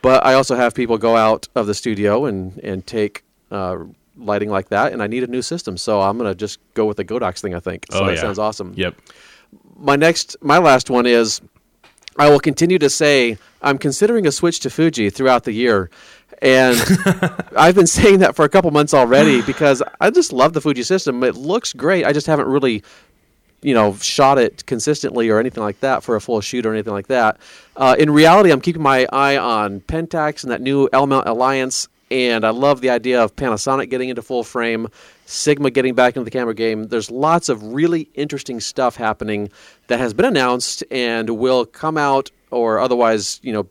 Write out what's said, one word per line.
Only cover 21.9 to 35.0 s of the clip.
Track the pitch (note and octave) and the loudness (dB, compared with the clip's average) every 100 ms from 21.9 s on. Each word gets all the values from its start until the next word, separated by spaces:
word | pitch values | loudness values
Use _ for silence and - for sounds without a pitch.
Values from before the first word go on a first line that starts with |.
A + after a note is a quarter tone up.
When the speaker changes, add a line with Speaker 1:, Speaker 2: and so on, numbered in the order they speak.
| F#3 | 0
Speaker 1:
I | D#3 | 0
just | D3 C#3+ | -2 0
haven't | D#3 - | -2 0
really, | C3+ C3 A2 - - _ _ _ _ _ _ | 0 0 -2 -8 -20 _ _ _ _ _ _
you | C#3+ | -2
know, | A#2+ G#2+ G2+ | 2 2 0
shot | - - C3+ C#3 | -6 2 4 4
it | A#2 - - | 2 -2 -10
consistently | B2 B2+ D3 - B2 A2+ | -6 -4 -4 -4 -2 0
or | G#2+ | 0
anything | B2 A#2 | 0 -4
like | G#2+ G2 | -8 -4
that | C3+ C3 | -2 -4
for | - A2+ | -2 -4
a | |
full | - A#2 | -2 -6
shoot | G2+ B2 A2 | -4 -4 -4
or | |
anything | A2 G#2 | -4 -6
like | G2+ F#2+ | -8 -4
that. | C3 A2 - - - _ - | 0 0 -2 -10 -20 _ 0
Uh, | C3 B2+ | 2 4
in | D3+ | 4
reality, | D3 D#3 F#3 G3 | 6 6 8 6
I'm | C#3+ | 4
keeping | F3 E3 | 0 -2
my | D3 C3 B2+ | 2 2 0
eye | C3+ C#3 C#3 | 0 0 0
on | G#2 A2+ G#2 G2 | 0 -2 -2 -6
Pentax | - D#3+ E3 E3+ D3+ D3 | -8 -8 -6 -4 -4 -6
and | - | -8
that | A#2 | -6
new | B2+ C#3 C3+ | -2 0 2
L | B2+ C#3 | 2 2
mount | C3+ F#2+ | 0 0
Alliance. | A2+ B2+ C3+ C3 - - _ _ | 0 0 0 -4 -6 -10 _ _
And | C3 B2+ A#2 A2 | -2 0 0 0
I | |
love | A2+ C#3 C#3 | 0 0 2
the | B2+ | 0
idea | A#2+ A#2+ B2 | -2 0 0
of | A2 - | 0 -2
Panasonic | C3+ G#2+ - C3+ C3+ | -4 -4 -2 -2 -2
getting | B2+ B2+ | -6 -6
into | A#2+ | -8
full | A2+ B2+ | -6 -6
frame, | A2+ B2+ A#2 A2+ A2+ _ | -6 -4 -4 -4 -6 _